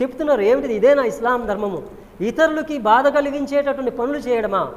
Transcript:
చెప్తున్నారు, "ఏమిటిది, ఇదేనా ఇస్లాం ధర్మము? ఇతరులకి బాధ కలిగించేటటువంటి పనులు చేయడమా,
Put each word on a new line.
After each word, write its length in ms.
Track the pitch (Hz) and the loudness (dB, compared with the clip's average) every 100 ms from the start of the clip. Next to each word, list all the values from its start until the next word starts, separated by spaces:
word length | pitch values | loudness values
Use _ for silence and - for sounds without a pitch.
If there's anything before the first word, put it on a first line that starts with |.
చెప్తున్నారు, 380 | 262 262 302 262 | -6 -2 0 2
"ఏమిటిది, 340 | 202 269 277 | 4 2 0
ఇదేనా 300 | 214 240 285 | 2 4 4
ఇస్లాం 420 | 240 190 233 247 220 | 2 -2 -2 -2 -2
ధర్మము? 360 | 202 208 170 - - - - | -4 -4 -6 -10 -18 -18 -6
ఇతరులకి 580 | 202 233 320 311 311 294 | -4 2 0 0 -6 -2
బాధ 300 | 214 226 277 | 2 4 4
కలిగించేటటువంటి 840 | 285 285 285 277 285 285 262 247 | 2 0 -4 -2 -2 0 -2 -4
పనులు 280 | - 240 294 | -4 -4 -4
చేయడమా, 540 | - 233 214 196 139 | -2 -2 0 -2 -2